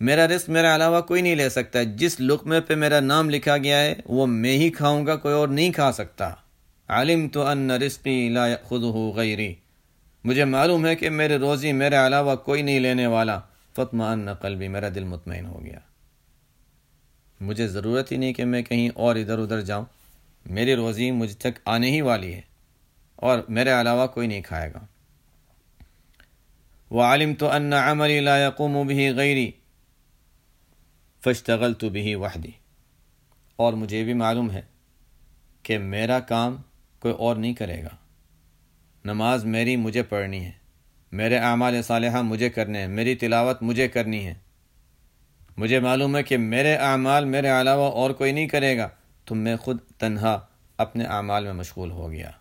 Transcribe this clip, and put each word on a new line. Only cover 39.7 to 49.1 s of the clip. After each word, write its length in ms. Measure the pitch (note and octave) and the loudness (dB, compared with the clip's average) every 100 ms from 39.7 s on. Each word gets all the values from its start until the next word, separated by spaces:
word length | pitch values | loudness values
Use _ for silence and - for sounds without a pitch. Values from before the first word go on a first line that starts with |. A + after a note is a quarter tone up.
| B2+ | 0
مجھے 260 | A2+ A2+ | -2 -2
پڑھنی 420 | A#2 G#2 G2 F#2+ | -2 -4 -6 -8
ہے، 80 | F2+ - _ _ _ _ _ | -10 -14 _ _ _ _ _
میرے 260 | F#2+ A2+ B2 | -4 0 2
اعمال 440 | A#2+ A#2+ B2 A#2+ | 2 2 2 0
صالحہ 400 | A2+ A#2 A#2 A#2+ | 0 0 0 0
مجھے 280 | A#2 A2 A#2+ | -2 0 -2
کرنے 280 | A#2 G#2+ G#2+ | -2 -4 -4
ہیں، 100 | F#2+ | -6
میری 260 | G2+ A#2 | -2 -2
تلاوت 480 | B2 A#2+ A#2 B2 B2 | -2 0 2 2 0
مجھے 260 | A2+ A#2 B2+ | -2 0 0
کرنی 380 | B2 A2 G#2+ F#2+ | 0 -4 -4 -8
ہے، 80 | E2 - _ _ _ _ _ _ _ _ _ - - | -12 -16 _ _ _ _ _ _ _ _ _ -18 -6
مجھے 240 | A2 C3 | 0 2
معلوم 360 | B2 C3 C#3 C#3+ | 2 2 2 0
ہے 60 | |
کہ 140 | C#3 C3 | 0 0
میرے 380 | A2 A#2 D3 D3+ | 0 2 2 2
اعمال 420 | C3+ C3+ C3 C#3+ | 2 2 4 2
میرے 260 | C#3 C3+ C#3 | 2 0 2
علاوہ 400 | C3 B2+ C#3 C#3 | 4 4 4 2
اور 180 | A#2 C3 | 2 0
کوئی 220 | C3 C3+ | 0 0
نہیں 140 | C#3+ D#3 | 0 0
کرے 280 | D3 C3+ B2 | 0 2 0
گا، 120 | G2+ - _ | -2 -8 _